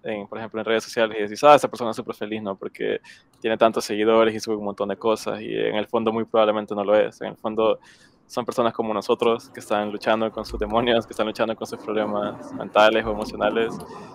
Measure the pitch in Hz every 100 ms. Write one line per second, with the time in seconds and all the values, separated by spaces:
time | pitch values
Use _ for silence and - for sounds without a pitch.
0 | - 107 101 107 113 110 110 113 - -
1 | 110 110 104 104 147 143 123 - 117 110
2 | 113 - 107 110 104 98 - - 110 101
3 | - - _ _ 113 110 113 110 - 107
4 | 107 113 113 107 113 107 101 98 101 98
5 | 113 110 - 104 110 110 110 107 104 117
6 | 110 113 110 113 107 107 107 104 101 107
7 | 107 - 101 104 113 110 110 101 - -
8 | _ _ _ - 117 - 117 - 113 104
9 | 98 117 117 113 - - - 104 104 104
10 | - 110 110 110 104 117 104 113 120 113
11 | 110 - 107 107 110 113 110 113 - 107
12 | 107 104 104 110 - - 107 104 107 110
13 | 110 107 107 104 104 110 113 - - -
14 | -